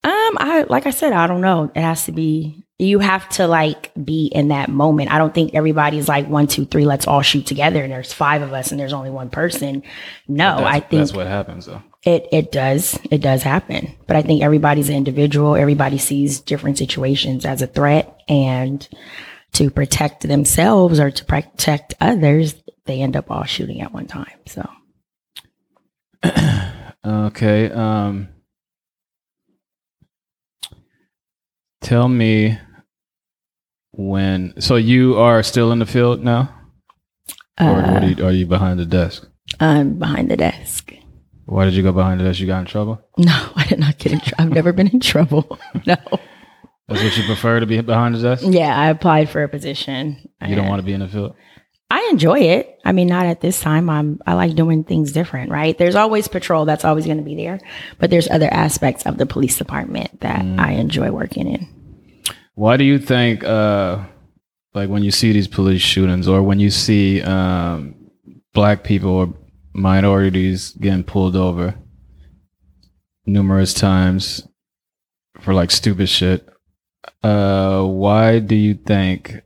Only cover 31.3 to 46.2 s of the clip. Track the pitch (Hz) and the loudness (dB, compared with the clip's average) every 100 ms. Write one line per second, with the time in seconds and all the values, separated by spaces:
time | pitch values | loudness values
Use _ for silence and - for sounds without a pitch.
31.3 | _ _ _ _ _ - 120 123 123 110 | _ _ _ _ _ -2 2 2 2 2
32.3 | 110 107 110 - - _ _ _ _ _ | 2 2 -2 -10 -20 _ _ _ _ _
33.3 | _ _ _ _ _ _ - 98 95 98 | _ _ _ _ _ _ -10 -4 -2 0
34.3 | 92 92 - - 120 113 127 127 110 117 | -2 -4 -6 0 2 4 4 4 4 4
35.3 | 113 110 123 117 117 110 123 120 120 120 | 4 2 0 2 2 0 2 2 0 0
36.3 | 120 135 - - _ _ _ _ _ - | 0 -2 -6 -20 _ _ _ _ _ -20
37.3 | - _ - 165 - 90 101 95 92 92 | -20 _ 0 2 2 2 2 2 0 0
38.3 | 92 87 92 92 90 85 90 85 - - | 0 0 0 0 -2 0 0 0 -6 -20
39.3 | _ - - 160 147 139 156 - - - | _ -18 -2 2 4 2 -2 -4 -2 -2
40.3 | - - - - - - - - - _ | 0 0 -2 -12 -12 -14 -20 -20 -20 _
41.3 | _ - 98 95 92 95 90 92 92 92 | _ -6 0 2 2 2 2 0 0 0
42.3 | 90 92 92 90 104 104 113 _ - 175 | -2 -2 -4 -4 -6 -6 -8 _ 2 4
43.3 | 135 - - - - 147 - - 151 - | 2 -2 -4 -2 2 0 0 -4 -4 -4
44.3 | - 160 185 175 185 190 247 - - 160 | -2 0 2 2 2 2 2 0 2 2
45.3 | 147 - - - - - 262 - - | 2 -2 -14 -12 -8 -2 -2 -2 -8